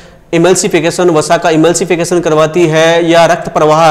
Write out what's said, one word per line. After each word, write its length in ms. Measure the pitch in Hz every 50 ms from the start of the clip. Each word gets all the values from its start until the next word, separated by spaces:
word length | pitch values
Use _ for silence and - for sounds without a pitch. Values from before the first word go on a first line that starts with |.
| - - - - - - 170
emulsification, 720 | 170 170 180 185 185 - 185 - 160 151 170 156 - 180 175
वसा 280 | 156 151 147 - 170
का 120 | 165 180 175
emulsification 720 | 160 156 156 165 175 - 202 170 180 165 170 - 180 170
करवाती 440 | 156 165 156 156 156 156 156 180 175
है, 420 | 156 156 160 160 165 170 170 170 165
या 160 | 170 170 165
रक्त 240 | 156 175 170 - 185
प्रवाह 320 | - 175 156 151 151 160 165 156